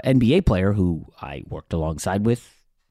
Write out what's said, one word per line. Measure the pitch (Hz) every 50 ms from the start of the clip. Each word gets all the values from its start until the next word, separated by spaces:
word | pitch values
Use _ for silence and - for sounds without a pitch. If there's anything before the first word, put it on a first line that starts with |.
| -
N | 131 135 131
B | 120 110 147
A | 190
player | 185 - 113 90 92 101
who | 101 107 92 90 85 78 - - _ -
I | - 71 71 67 - -
worked | - 76 - - -
alongside | 85 78 80 80 73 - 95 92 101 104
with, | 117 120 - - - _ _ _ _ _ _ _ _